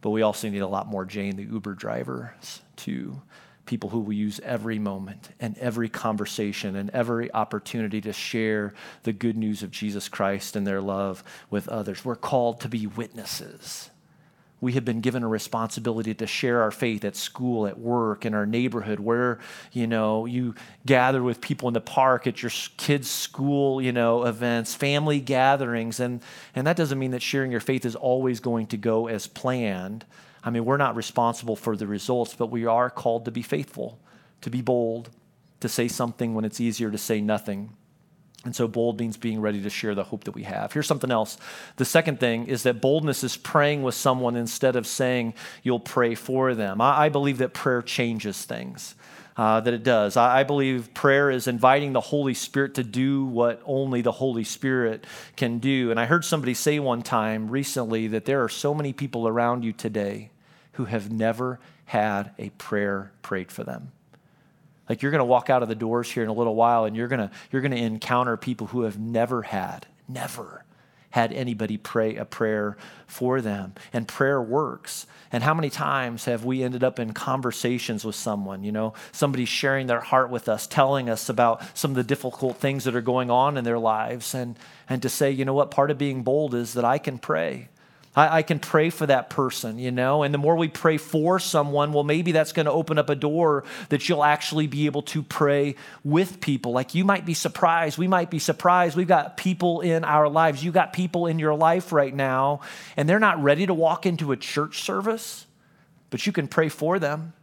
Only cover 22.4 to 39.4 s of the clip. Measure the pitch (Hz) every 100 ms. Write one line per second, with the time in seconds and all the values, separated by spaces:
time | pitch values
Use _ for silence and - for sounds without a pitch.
22.4 | 120 - - - - 143 123 - - -
23.4 | 139 143 139 135 127 120 117 120 120 110
24.4 | 120 117 113 - 139 143 156 147 127 135
25.4 | 131 139 127 117 113 110 123 123 - -
26.4 | - - 143 175 156 135 131 123 - 139
27.4 | 131 120 - 131 123 117 131 127 131 117
28.4 | 127 117 110 110 113 110 117 107 - -
29.4 | 127 127 110 92 92 110 - - - -
30.4 | - 117 117 139 135 113 110 - 117 117
31.4 | 117 107 - 107 104 104 - 123 117 -
32.4 | 113 117 117 117 123 - 123 117 117 113
33.4 | 120 147 143 - 117 117 _ - _ _
34.4 | - 123 120 123 117 113 117 - _ _
35.4 | _ _ 117 - 120 - 120 113 117 110
36.4 | 110 - 117 107 113 104 - 110 104 107
37.4 | - 98 110 - _ _ _ _ _ -
38.4 | 127 120 117 117 117 110 117 107 117 110